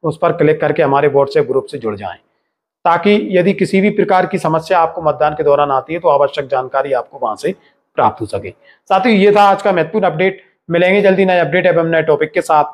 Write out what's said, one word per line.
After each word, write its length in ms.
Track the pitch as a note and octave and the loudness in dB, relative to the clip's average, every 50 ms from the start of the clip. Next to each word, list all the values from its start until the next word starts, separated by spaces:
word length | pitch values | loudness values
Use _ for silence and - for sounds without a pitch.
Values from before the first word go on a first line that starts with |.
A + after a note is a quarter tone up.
उस 160 | - D#3+ D#3 - | -4 -6 -4 -2
पर 100 | - E3 | -2 -2
click 280 | D#3 - D#3 D3+ D#3 D#3 | 0 2 2 2 2 0
करके 220 | - D3 D3 - | -2 -4 0 0
हमारे 260 | D#3 C#3 C#3 C#3 D3 D3 | 0 2 2 2 0 2
WhatsApp 380 | C3+ C#3 C#3 C#3 - D#3 C#3+ | 2 2 0 2 0 -2 -2
group 200 | A#2 C3 C3+ - | 0 -2 -4 -4
से 120 | - - C#3 | -4 -14 -8
जुड़ 180 | A2 A2 G#2 | -8 -8 -8
जाएं, 220 | G2 G2+ F2+ E2+ - _ _ _ _ _ _ _ _ _ _ _ _ _ | -8 -12 -14 -14 -16 _ _ _ _ _ _ _ _ _ _ _ _ _
ताकि 540 | E3+ E3 - - G#3 G#3 G#3+ G#3+ G#3 G3 F3+ | 0 0 0 2 2 2 2 0 0 0 0
यदि 140 | F3 G3+ | 2 0
किसी 280 | F#3+ - F#3+ - - F#3+ | 0 0 -2 0 0 2
भी 100 | G3 G#3+ | 2 2
प्रकार 360 | G#3 G#3 G3+ - G3 F#3 F#3 | 0 0 0 2 2 0 0
की 120 | F#3+ - F3+ | 0 -4 -4
समस्या 400 | - D#3+ D#3 D#3+ D#3+ - F#3+ F3 | -2 -2 -2 -2 -2 0 0 0
आपको 240 | E3 D#3+ - F3+ | 0 0 -2 -4
मतदान 320 | E3 D3+ D3 D3+ D#3 D3+ D3+ | -2 -2 0 0 -2 -2 -2
के 80 | D3+ | -2
दौरान 280 | D#3 D3 C#3+ C#3+ D3 C#3+ | 0 0 2 2 2 0
आती 240 | C#3 C3+ B2+ - D#3+ | 0 -4 -4 -4 -10
है 60 | E3+ | -2
तो 80 | E3 E3 | 0 0
आवश्यक 380 | C#3+ C#3 C#3+ C3+ - D3+ C#3 | 2 2 2 0 -2 -6 -6
जानकारी 460 | C3 C#3 C3 B2+ B2+ - C3+ C3+ C#3+ | -4 -4 -4 -4 -4 -4 -4 -2 -2
आपको 260 | C3+ B2 A#2 - - C#3 | -2 -4 -4 -8 -10 -8
वहां 140 | B2+ A2+ G#2+ | -6 -6 -6
से 180 | G#2 - C#3+ - _ _ _ _ _ _ _ _ | -4 -6 -8 -8 _ _ _ _ _ _ _ _
प्राप्त 260 | - C3 A2+ - - | 0 0 0 0 -4
हो 60 | A2+ | -10
सके। 240 | G2+ - G2 G2 F#2+ - _ _ - - _ _ _ | -8 -8 -10 -10 -10 -16 _ _ -20 -20 _ _ _
साथियों, 280 | F#3+ F#3+ F#3 B3+ A3 | 0 0 2 2 2
ये 160 | G3 F#3+ G#3 | 4 4 4
था 100 | G3+ G#3 | 4 6
आज 200 | G3+ G3 G3 G3 | 4 4 2 2
का 100 | - G#3+ | 0 -2
महत्वपूर्ण 340 | F#3+ E3+ D#3+ D#3+ - A3 G3+ | 0 0 -2 -2 -2 -2 -2
update। 360 | F3+ D#3 D#3 F#3 F#3+ F#3+ - _ _ _ _ _ - | -2 -2 0 -2 -2 -4 -6 _ _ _ _ _ -4
मिलेंगे 320 | E3 E3+ F3 F3+ F#3+ G#3 | 0 0 2 2 2 2
जल्दी 220 | G3+ G3 F#3+ F#3 G3 | 2 2 2 2 2
नए 160 | F#3 F3+ F3 | 2 2 0
update 260 | E3+ D3 D3+ F3+ E3+ | 0 0 -2 0 0
एवं 200 | F3+ E3+ E3+ E3 | 2 2 2 0
नए 160 | E3 E3 D#3+ | 0 0 0
topic 300 | D#3 D#3+ D3+ C#3+ D#3 D3+ | 2 0 0 0 0 -4
के 80 | - F3+ | -4 -6
साथ 240 | E3+ - D#3+ D3+ D3 D3+ | -2 2 2 2 2 0